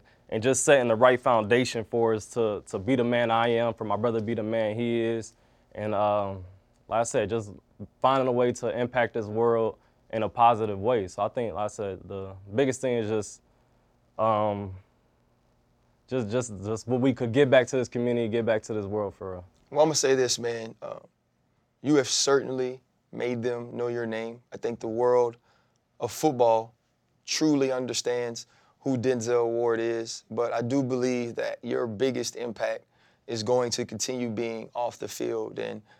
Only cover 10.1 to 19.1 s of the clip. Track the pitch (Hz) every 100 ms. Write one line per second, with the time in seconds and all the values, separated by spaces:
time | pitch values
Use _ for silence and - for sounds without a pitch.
10.1 | 113 104 - 117 107 110 98 104 123 95
11.1 | - 104 - 117 85 104 - 101 92 90
12.1 | 98 95 95 101 107 135 123 131 120 107
13.1 | 110 101 - _ _ _ _ _ _ _
14.1 | - 110 107 107 101 101 95 - _ _
15.1 | _ _ _ _ _ _ _ _ _ -
16.1 | 131 107 123 120 98 101 110 - 127 135
17.1 | 123 123 117 143 131 120 131 120 123 120
18.1 | 120 113 117 110 110 - 107 98 107 101